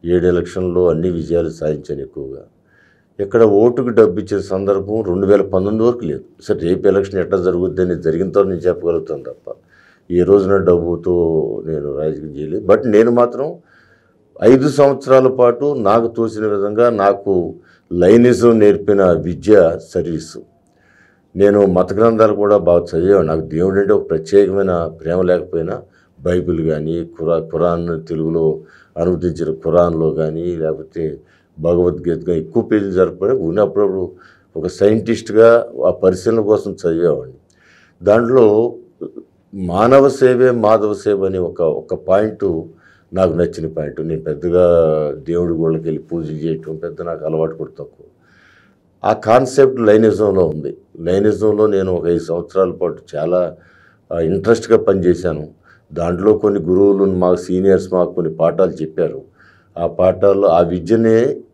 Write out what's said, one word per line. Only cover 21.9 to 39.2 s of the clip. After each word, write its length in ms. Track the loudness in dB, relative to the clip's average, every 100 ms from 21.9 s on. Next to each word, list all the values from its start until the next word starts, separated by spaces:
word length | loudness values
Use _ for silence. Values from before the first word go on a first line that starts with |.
గ్రంథాలు 420 | 2 2 4 2
కూడా 240 | 2 2 2
బాగా 260 | 4 2
చదివేవాడిని. 520 | 0 -2 2 2 2 -4
నాకు 40 |
దేవుడు 400 | -4 -2 -2 0
అంటే 120 | 0
ఒక 180 | 0 0
ప్రత్యేకమైన 800 | -6 0 2 2 0 -2 -2 -4 -8
ప్రేమ 180 | -4 -2
లేకపోయినా 600 | 0 0 -2 -6 -6 -8 -14 _ _ _
బైబిల్ 500 | -4 -2 -2 -4 -2
కానీ, 340 | -4 -4 -6
ఖురా-, 440 | -8 -8 -2 -2 -4
ఖురాన్, 540 | -2 -2 -2 -6 -8 -8
తెలుగులో 520 | -6 -4 0 -2 -2 -12 _ _ -4
అనువదించిన 560 | -4 -2 -4 -6 -8
ఖురాన్లో 560 | -6 0 2 2 0 -2
కానీ, 460 | -2 -4 -4 -8 -6
లేకపోతే 640 | -6 -6 -10 -10 -8 -10 _ _ _ -8
భగవద్గీత 680 | -2 0 0 -2 -6 -6 -4
కానీ 120 | -4
ఎక్కువ 240 | -2 -4
పేజీలు 300 | -2 -2 -2
జరపడం 440 | 0 -2 0 -2 -2
ఊరినే 260 | -2 0
అప్పుడప్పుడు 500 | -2 0 -2 -2 -8 -12 _ _ _ -10
ఒక 100 | -8
సైంటిస్ట్గా 1000 | 0 2 2 -2 -6 -2 4 6 6 0 -4 -2
ఆ 40 |
పరిశీలన 500 | 0 0 0 -2 -2
కోసం 320 | 0 0 -2
చదివేవాడిని. 640 | -6 -4 0 0 -2 -6 -20 _ _ _ _ _ _
దాంట్లో 720 | 2 2 4 4 4 4 0 -6 -20 _ -18 -16